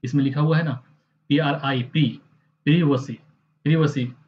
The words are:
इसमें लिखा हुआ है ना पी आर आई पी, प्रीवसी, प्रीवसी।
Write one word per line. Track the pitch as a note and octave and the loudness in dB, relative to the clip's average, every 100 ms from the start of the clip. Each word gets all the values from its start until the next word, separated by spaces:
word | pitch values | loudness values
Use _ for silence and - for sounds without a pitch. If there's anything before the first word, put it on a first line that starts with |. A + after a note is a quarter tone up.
इसमें | B2+ C#3+ | -2 0
लिखा | C#3 C3 | 0 0
हुआ | D3+ D#3+ | 0 2
है | |
ना | E3 A#2+ - _ _ _ _ | 0 -6 -10 _ _ _ _
पी | C#3+ | 0
आर | D3 | 0
आई | C#3 C#3 C3+ | -2 -4 -4
पी, | A#2+ D#3+ C3+ - _ _ _ _ | -4 0 0 -2 _ _ _ _
प्रीवसी, | - D#3+ D#3+ C3 - - _ _ _ _ | 0 2 4 0 -2 -14 _ _ _ _
प्रीवसी। | - D#3+ D3+ C3+ B2 - | 0 2 2 0 -4 -8